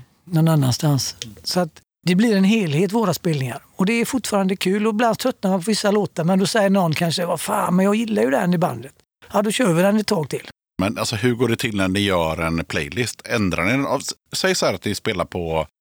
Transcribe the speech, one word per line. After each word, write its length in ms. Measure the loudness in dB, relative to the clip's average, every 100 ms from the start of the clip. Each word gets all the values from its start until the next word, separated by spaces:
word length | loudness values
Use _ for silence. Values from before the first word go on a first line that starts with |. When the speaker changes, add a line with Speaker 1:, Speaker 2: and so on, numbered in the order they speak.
| -14 _
Speaker 1:
någon 240 | -4 2 4
annanstans. 680 | 4 2 0 0 0 -2 -8 -14 -12
Så 180 | -6 -2
att 100 | -2 -6 -20 _ 0
det 80 |
blir 220 | 2 4 4
en 80 |
helhet, 480 | 4 2 0 0 0
våra 220 | 2 0
spelningar. 480 | 0 -2 -2 -4 -8 -10 -2
Och 100 | 0
det 60 |
är 120 | 0
fortfarande 520 | 0 -2 -2 0 0 0
kul. 300 | 0 0 0
Och 80 |
ibland 240 | 0 0 0
tröttnar 320 | -2 -2 -2
man 100 | -2
på 40 | 0
vissa 200 | -2 2
låtar, 340 | 0 0 -2
men 140 | 0 2
då 80 | 2
säger 240 | 2 2
någon 240 | 2 2
kanske, 320 | 0 -2 -2 -4
"Vad 140 | -4
fan, 360 | -2 -2 0 2
men 80 |
jag 100 | 2
gillar 280 | 2 0 0
ju 80 | 0
den 240 | 0 0
i 40 | 0
bandet." 340 | 0 -2 -10 -20 _ _ -4
Ja, 100 | -2
då 80 | 0
kör 220 | 0 2
vi 100 | 2
den 140 | 2 2
ett 100 | 0
tag 220 | -2 -4
till. 200 | -8 -10 -20 _ -4
Speaker 2:
Men 160 | -2 -2
alltså, 180 | -4 0
hur 180 | 0
går 140 | 2 0
det 80 | 0
till 200 | -2 0
när 120 | 0
ni 120 | 2
gör 400 | 2 2 2 0
en 220 | -2 -2
playlist? 580 | -2 -4 -4 -4 -6 -8
Ändrar 400 | -6 -2 -2 0
ni 60 | 0
den? 160 | -2 -2
Av-, 160 | -4 -6 -12 _
säg 220 | -4 -2
så 120 | 0 0
här 80 |
att 100 | -2
ni 100 | -4
spelar 300 | -6 -4 -4
på 420 | -4 -6 -4 -2 -4 _